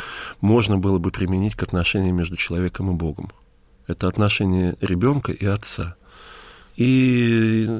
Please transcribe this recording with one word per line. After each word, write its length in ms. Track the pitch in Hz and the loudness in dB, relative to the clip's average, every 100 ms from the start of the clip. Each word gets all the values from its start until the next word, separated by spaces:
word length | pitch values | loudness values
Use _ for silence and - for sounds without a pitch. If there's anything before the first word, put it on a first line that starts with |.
| - - - - | -12 -12 -14 -2
можно 360 | 98 120 113 98 | 4 4 4 2
было 200 | 98 95 | 2 2
бы 140 | 87 | 0
применить 440 | - 92 92 104 - | -2 -2 0 -2 -2
к 80 | |
отношениям 520 | - 90 82 101 95 90 | -2 -2 0 0 0 0
между 200 | 85 87 | -2 -4
человеком 560 | - 87 90 - 95 | -4 -2 -2 -2 -4
и 20 | 85 | -2
Богом. 360 | 82 - - - _ _ _ _ - | -2 -6 -12 -16 _ _ _ _ -10
Это 200 | 87 92 | -2 -2
отношение 680 | 98 104 - 98 92 90 - | 0 0 2 0 2 0 -2
ребёнка 500 | 90 87 120 143 - | -2 0 0 0 -4
и 140 | - 101 | -4 -2
отца. 500 | 104 - - 85 - - - - - - - - - | -2 -6 -8 -10 -12 -20 -20 -20 -20 -20 -20 -20 0
И, 880 | 123 131 127 123 117 113 113 110 110 113 | 2 4 4 4 4 4 4 2 0 -2